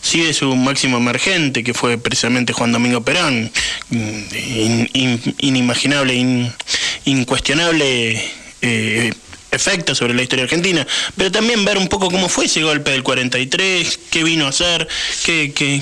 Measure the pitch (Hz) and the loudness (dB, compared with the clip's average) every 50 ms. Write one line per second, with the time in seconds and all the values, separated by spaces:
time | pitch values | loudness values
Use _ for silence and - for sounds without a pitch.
0 | - - - 165 170 160 147 - 143 135 131 127 127 135 139 - - 135 127 120 | -4 0 0 2 2 2 0 0 0 2 2 2 2 2 2 0 0 2 2 2
1 | 120 123 120 131 - 196 190 175 156 139 123 123 110 120 113 - - 120 120 113 | 2 2 0 0 0 0 2 2 0 0 0 -2 -2 -2 -2 0 0 0 0 0
2 | 120 - 139 - - 120 123 127 123 117 117 - 123 117 117 117 120 123 123 120 | -2 -2 -2 0 0 2 2 2 0 0 0 0 0 2 2 2 2 2 2 0
3 | 113 123 147 180 175 151 131 117 113 113 - - - - - - - - - 117 | 0 0 0 2 2 0 0 0 -2 -2 -4 -4 -4 -4 -4 -6 -6 -4 -4 -2
4 | 110 107 107 107 104 92 - - 98 98 127 113 110 113 117 117 120 - - 135 | -2 -4 -6 -8 -10 -10 -8 -8 -6 -4 -2 0 2 2 2 2 0 0 0 0
5 | 131 127 120 117 - - - - - 139 131 127 123 123 120 - - 139 143 143 | 0 0 0 0 -2 -4 -4 0 0 2 2 2 2 0 0 0 0 0 2 2
6 | 139 131 127 123 127 127 127 123 123 120 110 - - - - - - - - - | 2 2 2 2 2 2 2 2 0 -2 -4 -8 -8 -6 -4 -4 -2 -4 -6 -4
7 | - 143 135 135 123 - 131 123 - - 139 156 170 170 165 156 147 135 127 123 | -2 0 2 2 2 0 -2 -2 0 0 0 2 2 2 2 2 2 2 2 0
8 | 117 113 113 110 - - - - - - - - - 120 117 110 110 110 107 113 | 0 0 -2 -2 -4 -8 -10 -12 -16 -20 -10 -4 -2 0 0 0 0 0 0 0
9 | 110 110 107 - - - - - - - - 131 - 190 196 180 156 151 135 - | 0 -2 -4 -6 -12 -20 -20 -20 -10 -6 -4 -2 0 0 0 0 0 -2 -2 0
10 | 131 120 120 123 127 123 - 127 127 120 - 170 175 190 180 156 131 - - - | 0 0 0 0 0 0 0 0 0 0 0 0 0 2 2 0 0 0 -2 -4
11 | - - - - 185 190 180 214 220 233 240 220 196 202 208 196 190 165 196 196 | -4 -4 -2 -2 0 0 2 2 2 2 2 2 2 2 2 2 0 0 0 0
12 | 190 180 170 190 180 175 - - - - - 165 156 156 151 147 143 147 135 131 | 0 0 0 0 0 0 0 0 0 0 2 2 2 2 2 0 0 0 0 0
13 | 123 139 131 127 123 123 127 127 131 131 151 175 190 190 185 175 160 - - - | 0 0 0 0 0 0 0 -2 -2 -2 0 0 0 2 2 0 0 -2 -4 -6
14 | - - - 170 160 165 165 160 147 139 139 - 175 175 170 160 160 - - - | -6 -4 -2 0 2 2 2 2 0 0 0 0 0 2 0 0 -2 -4 -6 -6
15 | - - - - - - 165 160 151 143 143 - 151 139 143 139 | -4 -4 -4 -2 0 0 2 2 0 0 0 0 0 0 0 0